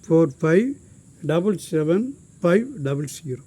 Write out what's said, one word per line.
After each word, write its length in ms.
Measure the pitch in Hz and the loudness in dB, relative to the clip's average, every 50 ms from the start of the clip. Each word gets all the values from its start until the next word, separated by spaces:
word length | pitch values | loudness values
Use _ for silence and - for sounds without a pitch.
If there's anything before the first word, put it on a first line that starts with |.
| - - | 0 2
ஃபோர் 200 | 160 165 165 151 135 _ | 4 4 4 2 0 _
ஃபைவ் 360 | - 156 165 190 233 269 277 - - - - - _ - - - | 0 4 4 4 2 2 -4 -10 -14 -20 -20 -20 _ -20 -20 -10
டபுள் 360 | - 147 156 170 180 214 202 156 - - | -4 -2 -2 0 0 0 -2 -4 -6 -4
செவன் 440 | 170 156 151 151 170 196 233 254 277 - - - - - | -2 -2 0 2 0 0 0 -4 -8 -14 -20 -20 -16 -2
ஃபைவ் 240 | - 170 175 208 233 269 294 196 | 2 4 4 4 2 0 -8 -6
டபுள் 260 | 139 135 143 139 151 135 - - - | -4 -4 -4 -4 -6 -10 -12 -14 -10
ஜீரோ. 140 | - 127 127 139 | -10 -12 -12 -12